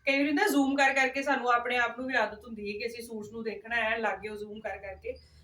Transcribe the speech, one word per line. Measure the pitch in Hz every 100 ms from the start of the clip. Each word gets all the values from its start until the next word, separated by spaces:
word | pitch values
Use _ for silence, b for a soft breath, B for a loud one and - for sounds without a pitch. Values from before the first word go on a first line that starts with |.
| -
ਕਈ | 277
ਵਾਰੀ | 285
ਹੁੰਦਾ | 294 415
ਜ਼ੂਮ | 285 269 277
ਕਰ | 269
ਕਰਕੇ | 269 262 277
ਸਾਨੂੰ | 285 262 247
ਆਪਣੇ | 240 240 247
ਆਪ | 233 233
ਨੂੰ | 262
ਵੀ |
ਆਦਤ | 247 214 -
ਹੁੰਦੀ | 247 214 202
ਹੈ | 208
ਕਿ | 247
ਅਸੀਂ | 233
ਸੂਟਸ | 226 220 208
ਨੂੰ | 226
ਦੇਖਣਾ | 220 202 220 233
ਹੈ | 220 233
ਲਾਗੇ | 214 190 214
ਜ਼ੂਮ | 208 208 214
ਕਰ | 214 196
ਕਰਕੇ। | - - 226 262 b b